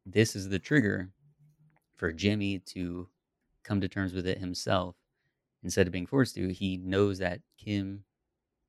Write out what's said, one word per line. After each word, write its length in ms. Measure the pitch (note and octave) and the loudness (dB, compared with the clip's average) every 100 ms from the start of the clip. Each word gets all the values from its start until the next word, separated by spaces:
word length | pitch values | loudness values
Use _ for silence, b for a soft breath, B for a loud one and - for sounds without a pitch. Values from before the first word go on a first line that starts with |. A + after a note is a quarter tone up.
| G2 | 0
this 300 | G2 A2+ G#2 | 4 4 2
is 140 | F#2+ | -4
the 100 | F#2+ | -4
trigger 520 | - D3 G#2 G2+ F#2 _ _ _ _ _ _ _ _ _ | 4 4 4 0 -4 _ _ _ _ _ _ _ _ _
for 160 | F2 | -4
Jimmy 460 | E2 G2+ G#2+ G2 F#2+ | 0 0 2 -2 -4
to 500 | - F#2 F2 F2 F2 _ _ _ _ _ | -8 -8 -6 -8 -12 _ _ _ _ _
come 180 | - G2+ | -2 -2
to 60 | F#2+ | 0
terms 260 | G2+ F#2+ | -2 -2
with 140 | F#2 F2+ | -2 -2
it 100 | G2 | -4
himself 580 | F#2 F2+ - G2 F2+ - _ _ _ _ _ _ | -4 -6 0 0 0 -10 _ _ _ _ _ _
instead 240 | F2+ G2+ F#2 | -2 2 2
of 60 | |
being 120 | F2+ F2 | 2 0
forced 300 | C#3 A#2+ - | 2 2 0
to. 140 | F#2+ | -4
He 240 | F2 G2 F#2 | -2 -2 -2
knows 400 | F#2 F#2+ G2+ F#2 | 0 2 4 2
that 220 | F2+ F2 _ _ | -4 -4 _ _
Kim 480 | G#2+ G2+ G2 G2+ - _ _ _ _ _ | -4 -2 -2 -8 -16 _ _ _ _ _